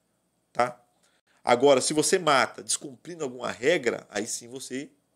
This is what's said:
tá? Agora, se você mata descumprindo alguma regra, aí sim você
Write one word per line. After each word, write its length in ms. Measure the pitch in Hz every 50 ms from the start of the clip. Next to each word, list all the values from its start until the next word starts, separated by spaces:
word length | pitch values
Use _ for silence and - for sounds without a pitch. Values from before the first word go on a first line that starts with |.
| _ _ _ _ _ _ _ _ _ _
tá? 320 | - 123 120 123 - - _ _ _ _ _ _ _ _ _ _ _ _
Agora, 380 | - - 123 120 135 143 139 127
se 140 | - - 160
você 260 | 151 147 - 202 190
mata 420 | 180 156 143 131 113 - - -
descumprindo 640 | - 117 - - - 147 127 - - 156 175 165 156
alguma 280 | 131 123 127 117 110
regra, 540 | 95 95 117 143 175 170 127 117 101 - - -
aí 180 | - 104 107 113
sim 220 | - - 123 117
você 400 | 127 135 - - 123 131 147 151 _ _ _ _ _